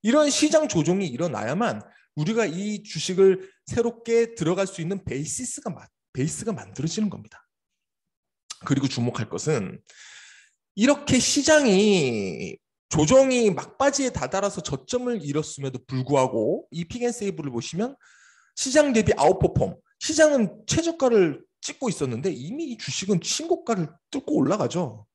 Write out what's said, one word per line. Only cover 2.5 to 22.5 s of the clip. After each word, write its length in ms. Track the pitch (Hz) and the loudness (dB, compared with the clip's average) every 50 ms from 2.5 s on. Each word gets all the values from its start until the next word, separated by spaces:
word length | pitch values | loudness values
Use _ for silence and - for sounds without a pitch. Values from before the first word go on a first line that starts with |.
| 156 180 202 208 208 208 - | -2 -6 -6 -6 -6 -8 -10
주식을 680 | - - 160 - - 185 175 196 190 190 185 - - _ _ _ | -10 -10 -8 -6 -4 2 6 6 6 6 4 -2 -14 _ _ _
새롭게 720 | - - 240 233 233 233 - - - 226 233 233 226 233 | -6 -4 -2 -2 -2 -4 -6 -4 0 2 2 2 2 -2
들어갈 320 | - 175 151 180 180 196 | -4 -2 0 0 0 -2
수 160 | 190 - - 160 | -4 -4 -8 -6
있는 200 | 165 196 190 - | -6 -6 -6 -6
베이시스가 680 | - - 139 151 160 - - 254 - - - - 226 | -8 -6 -6 -6 -6 -8 -8 -8 -10 -12 -10 -10 -10
마-, 160 | 165 - - _ _ _ _ _ _ | -10 -10 -14 _ _ _ _ _ _
베이스가 400 | 127 131 160 - - - 226 208 | -4 -4 -4 -4 -6 -6 -6 -8
만들어지는 560 | 123 104 - - - 135 165 - - 214 202 | -8 -10 -14 -10 -6 -6 -4 -2 -2 -2 -4
겁니다. 380 | - - 107 - - - _ _ _ _ _ _ _ _ _ _ _ _ _ _ _ _ _ _ _ _ _ _ - _ - | -4 -8 -14 -18 -20 -20 _ _ _ _ _ _ _ _ _ _ _ _ _ _ _ _ _ _ _ _ _ _ -20 _ -4
그리고 220 | - 143 139 131 131 | -2 -2 0 0 -2
주목할 420 | - 127 120 120 - - 107 - | -2 -2 -4 -4 -4 -6 -8 -6
것은 500 | - 90 - 151 156 120 98 - - - _ _ - - - - - - - - - - _ _ _ _ _ _ _ | -8 -6 -4 -2 -2 -2 -4 -8 -12 -16 _ _ -20 -20 -20 -20 -20 -20 -20 -20 -20 -20 _ _ _ _ _ _ _
이렇게 440 | 190 214 269 285 277 - - - 254 | 0 2 2 2 2 0 0 2 2
시장이 1400 | 240 - - 294 269 320 311 302 285 240 190 185 208 214 202 180 147 127 117 107 98 95 80 60 92 85 - - _ _ _ _ _ _ | 2 2 0 0 4 6 4 6 6 6 4 6 6 6 4 4 2 2 0 -2 -4 -4 -6 -8 -10 -10 -12 -14 _ _ _ _ _ _
조정이 600 | - 160 151 151 247 262 269 262 254 247 233 208 | 0 0 4 6 8 6 8 6 4 4 4 2
막바지에 600 | 180 - - - - _ 269 285 277 277 277 247 | 2 0 -8 -10 -4 _ 0 2 2 2 -2 -2
다다라서 520 | - - 139 127 - 196 196 202 190 - - | -2 -4 -6 -4 -2 -2 -2 -2 -4 -6 -8
저점을 580 | - 139 135 - - - 247 247 247 240 214 147 | -6 -8 -8 -8 -6 -6 -4 -2 -2 -4 -4 -6
이뤘음에도 580 | 143 139 151 151 - - - 135 135 127 127 _ | -4 -4 -4 -4 -4 -10 -8 -8 -8 -8 -10 _
불구하고 840 | _ 135 131 127 127 143 139 131 127 - 113 107 123 175 - - _ | _ -6 -6 -2 0 2 2 2 2 2 0 0 0 -2 -4 -6 _
이 140 | - 165 175 | -10 -10 -10
픽앤세이브를 680 | - - 247 240 240 220 - 214 202 180 156 156 139 | -8 -6 -4 -4 -4 -4 -2 -6 -6 -6 -6 -8 -6
보시면 460 | 123 117 113 - - 170 220 254 277 _ _ _ _ _ _ _ _ _ _ _ _ | -6 -6 -6 -6 -4 -4 -4 -4 -6 _ _ _ _ _ _ _ _ _ _ _ _
시장 380 | - - 269 247 302 294 285 254 | -8 -6 2 4 4 4 6 4
대비 200 | 226 196 - - | 2 4 4 2
아웃퍼폼, 580 | - 139 165 185 - 156 147 - - - 95 - - _ _ _ _ | 4 4 4 4 4 0 0 2 0 -2 -2 -4 -10 _ _ _ _
시장은 680 | - - 311 311 311 302 294 262 220 175 - - - | -8 -4 4 4 6 6 6 4 2 0 -2 -10 -8
최저가를 760 | - - 330 330 339 330 - 269 247 233 208 180 160 139 - - _ _ _ | -2 -2 0 0 0 -2 0 2 4 6 6 4 4 2 -4 -12 _ _ _
찍고 280 | - - 294 _ 269 240 | -12 -12 -10 _ -4 -4
있었는데 420 | 165 - 147 127 117 110 147 190 | -2 -2 -4 -4 -4 -4 -4 -6
이미 360 | 156 - 127 156 | -6 -6 -10 -10